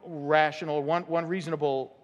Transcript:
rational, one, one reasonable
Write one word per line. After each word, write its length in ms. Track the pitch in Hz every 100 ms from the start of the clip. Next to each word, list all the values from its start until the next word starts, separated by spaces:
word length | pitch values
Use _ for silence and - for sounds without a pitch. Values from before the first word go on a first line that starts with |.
| -
rational, 760 | 160 143 156 151 143 160 147
one, 200 | 139 170
one 220 | 175 165 165
reasonable 680 | 190 160 156 147 135 127 -